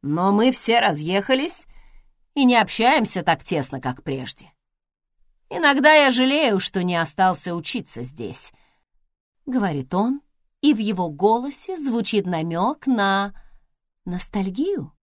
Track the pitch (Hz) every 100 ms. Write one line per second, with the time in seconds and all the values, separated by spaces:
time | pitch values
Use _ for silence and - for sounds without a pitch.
0 | 143 156 185 202 247 254 - 233 226 147
1 | 156 196 196 262 311 - - - - -
2 | _ _ _ - 254 240 208 - 233 294
3 | 214 190 160 165 - 160 135 135 127 127
4 | - 135 123 - - _ _ _ _ _
5 | _ _ _ _ _ - 311 277 285 311
6 | 277 247 262 285 285 196 - 196 180 170
7 | 160 - 185 180 180 170 160 247 151 -
8 | 127 139 107 - - _ _ _ _ _
9 | _ _ _ _ - 247 202 143 131 180
10 | 226 277 _ _ _ _ 285 214 214 185
11 | 175 147 202 226 262 285 - 349 277 233
12 | 202 214 190 170 165 165 208 294 - 240
13 | 196 196 202 - - - _ _ _ _
14 | - 180 - 208 190 190 339 392 147 _